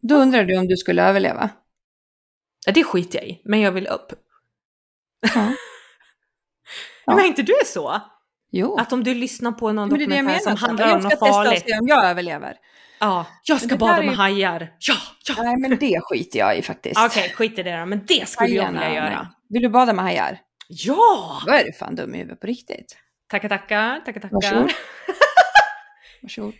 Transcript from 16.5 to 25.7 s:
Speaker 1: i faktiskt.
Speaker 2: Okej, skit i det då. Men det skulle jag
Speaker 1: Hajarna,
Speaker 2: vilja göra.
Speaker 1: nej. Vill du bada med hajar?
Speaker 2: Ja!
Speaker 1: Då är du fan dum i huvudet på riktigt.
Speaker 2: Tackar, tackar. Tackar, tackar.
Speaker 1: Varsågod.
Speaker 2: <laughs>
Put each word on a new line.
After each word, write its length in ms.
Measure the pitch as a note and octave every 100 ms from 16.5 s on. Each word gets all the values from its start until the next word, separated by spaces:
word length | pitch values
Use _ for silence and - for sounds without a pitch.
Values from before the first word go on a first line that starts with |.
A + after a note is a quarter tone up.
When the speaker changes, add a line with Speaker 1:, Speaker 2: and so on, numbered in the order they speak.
| G#2
Speaker 1:
i 40 |
faktiskt. 380 | - - - G#3 A3+
Speaker 2:
Okej, 240 | A3+ F3+ -
skit 240 | A3+ A3
i 40 |
det 160 | F3+ E3+
då. 60 | F3
Men 200 | G#3 G3
det 220 | D4+ F3
skulle 200 | - A#3
jag 140 | F#3+
Speaker 1:
Hajarna, 240 | F#3+ E3+ D#3+
Speaker 2:
vilja 140 | D#3
göra. 180 | D#3 D3
Speaker 1:
nej. 60 | E3+ _ _
Vill 120 | A3
du 80 | A#3+
bada 240 | A#3 B3
med 120 | G3+ F#3
hajar? 320 | F3 D#2 F#3+ _ _ -
Speaker 2:
Ja! 720 | E3 E3 D#4+ A#4 E4 E3 C#3 -
Speaker 1:
Då 60 |
är 100 | C#4
du 100 | -
fan 220 | - - -
dum 200 | A#2+ -
i 20 |
huvudet 220 | F3 -
på 80 | G3+
riktigt. 500 | B3 - - - - _ _ _
Speaker 2:
Tackar, 220 | G3+ G3+
tackar. 500 | G3 - G#3 A3 C#4
Tackar, 220 | C#4+ G#3+
tackar. 140 | G3+ G3+
Speaker 1:
Varsågod. 360 | G3+ G3+ C4+ -
Speaker 2:
<laughs> 1500 | - - - F4+ D5 - F#5 F#5+ G#5